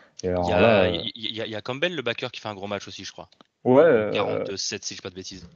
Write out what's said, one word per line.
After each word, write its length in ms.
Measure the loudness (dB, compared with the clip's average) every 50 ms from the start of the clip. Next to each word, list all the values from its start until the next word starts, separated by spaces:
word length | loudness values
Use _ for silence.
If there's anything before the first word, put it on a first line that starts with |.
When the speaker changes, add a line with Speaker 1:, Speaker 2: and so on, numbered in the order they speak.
| _ _ _ -8
Speaker 1:
Et 60 | -4 -2
Speaker 2:
Il 20 |
Speaker 1:
alors 180 | 0 0 0 2
Speaker 2:
y 40 | 4
a, 80 | 6
Speaker 1:
là, 220 | 6 6 6 6 6
euh, 180 | 4 2 0 -4 -8 -10
Speaker 2:
il 200 | -8 -10 -8 -8
y 60 | -6
a, 40 | -8
il 60 | -6
y 40 | -6
a 60 | -8
Campbell, 340 | -6 -6 -4 -2 -2 -2 -2
le 60 | -2
backer, 280 | -4 -4 -4 -4 -6 -8
qui 100 | -8 -8
fait 80 | -10 -10
un 60 | -8
gros 120 | -8 -6 -6
match 200 | -6 -6 -6 -8
aussi, 180 | -14 -14 -14
je 60 | -14 -14
crois. 160 | -16 -18 -18 _ -20 -20 _ _ _ 2
Speaker 1:
Ouais, 180 | 4 6 8 8
euh, 280 | 8 6 4 2 2
Speaker 2:
Quarante-sept, 760 | 0 0 0 0 0 -2 -4 -4 -6 -6 -6 -6 -8 -8 -8
si 80 | -10 -12
je 60 | -12
dis 20 |
pas 80 | -12 -12
de 60 | -12
bêtises. 340 | -12 -12 -14 -14 -16 -18 -16 -6